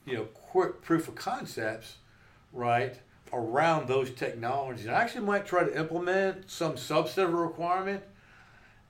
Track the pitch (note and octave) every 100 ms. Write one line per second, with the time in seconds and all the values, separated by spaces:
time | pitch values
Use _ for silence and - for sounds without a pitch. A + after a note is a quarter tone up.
0 | - B2 - - - F#3 F3+ - - E3
1 | - - - C4 A3 - A2 A2 - -
2 | - - - - _ B2+ A#2+ A#2+ C3 -
3 | - - - B2+ A2+ B2+ E3 D#3 B2 C3
4 | - - C3+ A#2 A#2+ C#3 C3+ A2+ G#2 D#3
5 | A#3 A#3+ G3+ G3+ G3 F3+ D#3 C#3 D#3+ E3
6 | F3+ F#3+ G3 F#3 - - E3 C#3 - D#3
7 | D#3+ - F3+ E3+ E3 E3 E3+ F3+ F#3+ G3
8 | - - - - - - - -